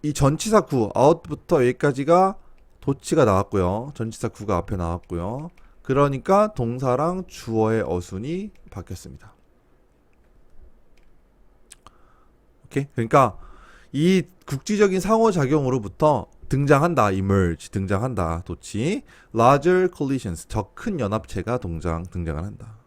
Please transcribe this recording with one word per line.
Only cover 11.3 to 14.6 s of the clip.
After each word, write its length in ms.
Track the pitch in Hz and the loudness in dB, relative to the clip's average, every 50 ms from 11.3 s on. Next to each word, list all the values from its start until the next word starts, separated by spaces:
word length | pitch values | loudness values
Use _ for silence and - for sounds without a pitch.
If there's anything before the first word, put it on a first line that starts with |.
| _ _ _ _ _ _ _ _ - _ _ - _ _ - _ _ _ _ _ _ _ _ _ _ _ _ | _ _ _ _ _ _ _ _ -20 _ _ -20 _ _ -20 _ _ _ _ _ _ _ _ _ _ _ _
오케이? 220 | - - 139 143 - - | -6 -6 -6 -6 -4 -6
그러니까 440 | - 113 113 - 143 131 113 - - - - - - - - - - - _ | -6 -2 2 4 4 4 4 0 -8 -18 -20 -20 -20 -20 -20 -20 -20 -20 _
이 320 | - 139 156 180 190 185 - - _ _ _ | -4 0 2 2 2 2 0 -4 _ _ _
국지적인 540 | - 139 135 | -10 -10 -8